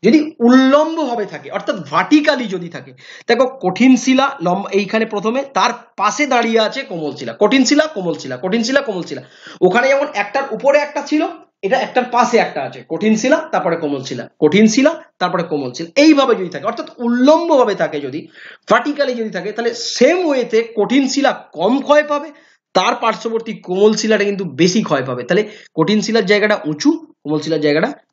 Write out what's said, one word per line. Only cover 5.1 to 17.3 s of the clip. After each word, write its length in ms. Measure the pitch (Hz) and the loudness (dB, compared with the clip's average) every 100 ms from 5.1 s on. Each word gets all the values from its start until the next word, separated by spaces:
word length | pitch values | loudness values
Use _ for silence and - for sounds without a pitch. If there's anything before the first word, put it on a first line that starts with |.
প্রথমে, 260 | 202 208 247 277 190 | -4 -4 -4 -4 0
তার 160 | 220 - - - | 0 -2 -14 -4
পাশে 240 | 202 202 285 | -2 0 0
দাঁড়িয়ে 280 | 247 226 220 214 | 2 2 2 0
আছে 140 | 247 269 | -4 -10
কোমল 220 | 180 151 131 | -8 -8 -8
শিলা, 140 | 120 117 | -12 0
কঠিন 200 | 208 269 254 | 2 4 4
শিলা, 160 | 285 311 311 | 2 0 -2
কোমল 200 | 180 156 | -6 -6
শিলা, 140 | 131 127 | -8 -8
কঠিন 180 | 185 226 220 | -2 -2 0
শিলা, 140 | 269 269 | 0 -2
কোমল 160 | 190 160 | -8 -8
শিলা, 140 | 131 123 _ - - 180 | -12 -14 _ -20 0 2
ওখানে 200 | 185 - | 4 2
যেমন 160 | 277 285 202 | 2 0 -4
একটার 240 | - 277 - 214 | -4 -4 -4 -2
উপরে 220 | 269 294 294 | 2 2 0
একটা 140 | 302 240 | -6 -2
ছিল, 120 | 302 339 - - _ 190 | -2 -2 -6 -20 _ -2
এটা 100 | 240 214 | -2 0
একটার 200 | 254 233 | -2 0
পাশে 220 | 233 240 226 175 | 0 2 2 0
একটা 140 | - 131 | -4 -8
আছে, 120 | - - | -10 -10
কঠিন 220 | 160 214 220 | -4 0 2
শিলা 180 | 254 311 - | 2 0 0
তারপরে 240 | 190 175 165 | -2 -2 -2
কোমল 200 | 151 143 127 | -4 -6 -8
শিলা, 160 | 123 113 _ | -10 -12 _
কঠিন 240 | 151 196 220 | 2 4 4
শিলা 180 | 220 277 330 - _ | 4 2 0 -12 _
তারপরে 220 | 180 180 170 | -4 -2 -4
কোমল 200 | 147 131 - | -4 -6 -10
শিলা, 120 | 165 277 | -6 4
এইভাবে 280 | 311 285 254 208 | 6 6 4 0
যদি 100 | 180 | -2
থাকে, 120 | 143 202 | -6 -8
অর্থাৎ 180 | 226 - - | -8 -12 -6
উল্লম্বভাবে 720 | 240 240 262 | -4 2 4